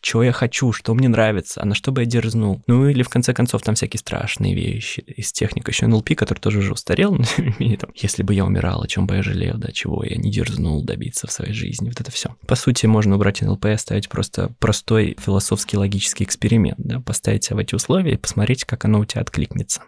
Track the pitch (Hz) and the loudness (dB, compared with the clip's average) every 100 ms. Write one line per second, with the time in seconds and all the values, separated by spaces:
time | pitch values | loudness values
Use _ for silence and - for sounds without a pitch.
0 | - 113 123 - 127 - 127 - - 113 | -2 2 2 2 0 0 0 0 0 2
1 | 131 113 110 101 - - 104 101 - 131 | 4 4 4 2 -4 -4 -2 -2 0 0
2 | 117 120 113 113 104 95 - 123 143 127 | 2 2 2 0 0 0 4 4 6 4
3 | 120 127 123 120 123 - - 110 95 107 | 2 2 2 2 2 0 0 0 -2 -6
4 | - - 101 - 101 95 - 110 - - | -6 -6 -4 -2 0 0 -2 -4 -6 -10
5 | - - - - 110 - - - 113 110 | -12 -8 -6 -2 -2 -4 -4 0 4 4
6 | - 156 104 98 - 104 98 - - 90 | 2 0 0 -2 0 0 0 -2 -2 2
7 | 202 151 120 - 156 - 117 101 - - | 2 2 2 0 -2 0 0 0 -4 -6
8 | 104 - 98 98 95 95 90 - - 95 | -4 -2 0 2 2 2 0 -2 -2 -2
9 | 95 95 95 90 85 113 - - - - | 0 0 0 -2 -2 -4 -6 -6 -4 -4
10 | - - 101 107 - - 85 73 - - | -4 -2 -2 -2 -2 -2 -2 -2 -2 -6
11 | - - - - - 110 92 117 117 120 | -6 -8 -8 -8 -6 -6 -6 -6 -6 -6
12 | - - - - - 120 - 117 110 110 | -8 -8 -8 -8 -2 0 2 2 4 4
13 | 107 98 101 - 101 98 104 107 - 101 | 4 4 2 0 -2 0 0 0 0 -4
14 | - 101 98 - 98 - 110 101 - 110 | -2 -4 -4 -2 -4 0 0 0 2 2
15 | 107 - - 98 - 101 - 104 98 98 | 2 -2 0 2 2 -2 -2 0 0 0
16 | - - 101 - - 113 82 - - 123 | -2 -2 -4 0 2 4 4 0 -6 -6
17 | - - - 104 - 104 - 104 - 185 | -4 -4 0 0 0 -4 -2 -2 0 2
18 | 170 - - - 104 - - 120 104 104 | 2 -2 -2 0 0 0 -2 -2 2 2
19 | 110 - - - - - - - | 2 -4 -4 -2 -2 -4 -4 -8